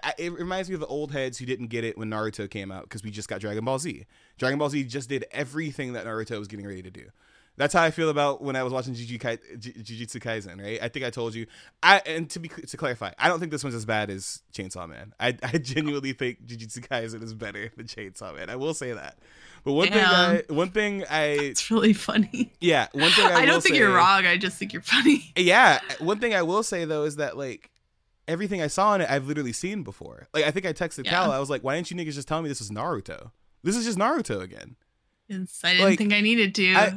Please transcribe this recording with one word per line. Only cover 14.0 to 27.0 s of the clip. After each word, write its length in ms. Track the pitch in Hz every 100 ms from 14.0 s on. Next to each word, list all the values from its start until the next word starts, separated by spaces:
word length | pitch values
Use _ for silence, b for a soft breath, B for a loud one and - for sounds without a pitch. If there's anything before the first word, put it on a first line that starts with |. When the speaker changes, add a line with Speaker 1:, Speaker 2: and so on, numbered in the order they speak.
| 101
Speaker 1:
as 340 | 95 92 - _
Chainsaw 340 | - 92 92 85
Man. 240 | 62 98 -
I, 160 | 123 123
I 160 | 123 160
genuinely 560 | 127 151 151 143 135
think 320 | 127 127 - 117
Jujutsu 400 | 117 113 127 117
Kaisen 340 | 127 113 110
is 120 | 113
better 360 | 110 110 104 113 -
than 100 | 113
Chainsaw 480 | - 98 - 95 73
Man. 120 | 85
I 80 | 127
will 160 | 147
say 200 | 156 127
that. 260 | 110 69 - B B B B
But 80 | 139
one 160 | 143 170
Speaker 2:
Damn. 480 | 208 190 180 180 170
Speaker 1:
thing 80 | -
I, 40 |
one 160 | 151 185
thing 340 | 202 208 196 170
I 120 | 156
Speaker 2:
It's 460 | 151 147 143 143 -
really 220 | 220 208
funny. 600 | 202 - 220 202 247 247 -
Speaker 1:
Yeah, 240 | 175 147 110
one 180 | 139 160
thing 160 | 202 -
I 80 |
Speaker 2:
<laughs> 0 |
I 100 | 214
don't 120 | 262 339
Speaker 1:
will 40 |
Speaker 2:
think 160 | 381 -
you're 120 | 208
Speaker 1:
say 40 |
Speaker 2:
wrong. 320 | 185 180 196 180
I 120 | 180
just 180 | 185 -
think 160 | 196
you're 80 | 175
funny. 520 | - 269 269 285 -
<laughs> 40 | -
Speaker 1:
Yeah, 440 | 180 202 233 135 - 135
one 200 | 165 208
thing 160 | 240
I 80 | 202
will 200 | 165 196
say, 240 | 226 185 160
though, 180 | 156